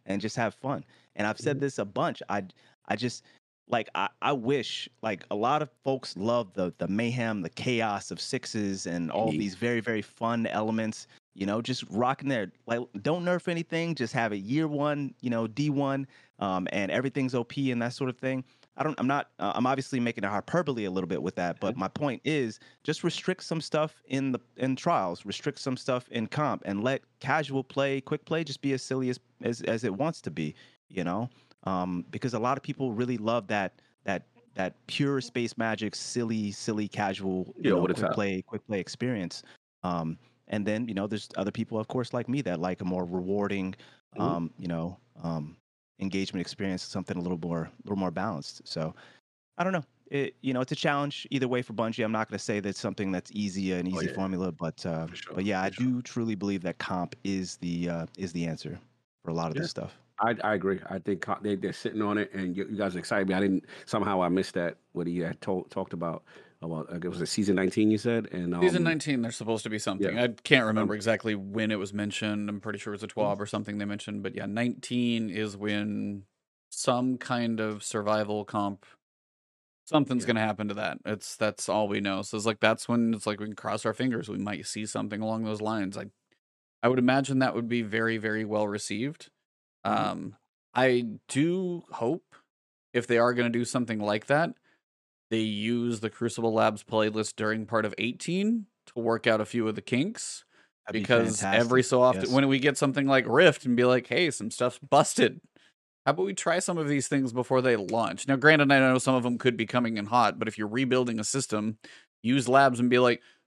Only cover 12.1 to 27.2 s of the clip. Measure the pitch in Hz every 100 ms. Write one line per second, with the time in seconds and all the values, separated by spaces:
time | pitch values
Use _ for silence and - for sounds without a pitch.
12.1 | 143 135 123 92 - - 117 123 101 156
13.1 | 175 175 180 180 170 160 165 165 160 117
14.1 | 123 113 104 98 143 160 143 147 147 135
15.1 | - 127 117 113 110 147 139 139 135 135
16.1 | - _ - 98 92 92 101 98 95 135
17.1 | 139 131 123 117 143 135 117 120 - 131
18.1 | 123 131 131 - _ _ - 151 - 127
19.1 | 139 - - 98 - 127 135 - 127 120
20.1 | 117 101 101 - 165 147 117 98 92 90
21.1 | 82 85 - 87 80 98 107 95 - 147
22.1 | 117 - 151 117 - - _ - 156 175
23.1 | - - 185 - 160 - 156 156 - -
24.1 | 135 135 123 - - 131 127 175 151 92
25.1 | 87 101 - 147 - 139 127 - 123 -
26.1 | 117 107 147 147 101 - 101 123 135 -
27.1 | _